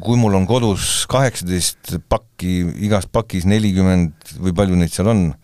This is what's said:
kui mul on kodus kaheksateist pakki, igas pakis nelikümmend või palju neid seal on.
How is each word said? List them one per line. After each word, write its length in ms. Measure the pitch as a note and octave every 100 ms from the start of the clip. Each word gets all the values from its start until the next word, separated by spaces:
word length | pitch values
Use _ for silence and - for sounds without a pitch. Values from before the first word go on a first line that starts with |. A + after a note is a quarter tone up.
kui 140 | G2+ A#2+
mul 160 | A2 F#2+
on 80 | F#2
kodus 600 | B2 A#2 F#2 - - -
kaheksateist 840 | B2+ C3+ - F2 F2+ - - - - -
pakki, 500 | A2+ _ - F2+ F2+ F2 -
igas 220 | G2+ G#2 -
pakis 380 | A#2 A2 F#2+ F2+
nelikümmend 840 | G#2+ G#2+ F#2+ F#2 F2+ E2+ - - D2+
või 160 | F2+
palju 240 | F2 G2+ F2+
neid 160 | E2+
seal 160 | - G2
on. 140 | A2 E2+ -